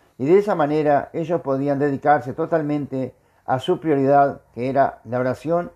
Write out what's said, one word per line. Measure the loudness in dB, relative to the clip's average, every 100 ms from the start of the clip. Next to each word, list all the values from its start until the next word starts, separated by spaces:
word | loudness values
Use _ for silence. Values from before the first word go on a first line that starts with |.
| _ -6
y | 2
de | 4
esa | 4
manera | 0 0 2 2 2 0
ellos | -6 -4 -4
podían | -2 -2 0 0
dedicarse | 0 0 2 0 0
totalmente | -6 -2 -2 -2 -4 -4 -6 -8 -10 _ _
a | -4 -2
su | -2 -2
prioridad, | 0 0 4 4 4 0 _
que | -8 -2
era | 2 0 -2
la | -6 -2
oración | -2 -4 -2 -2 -4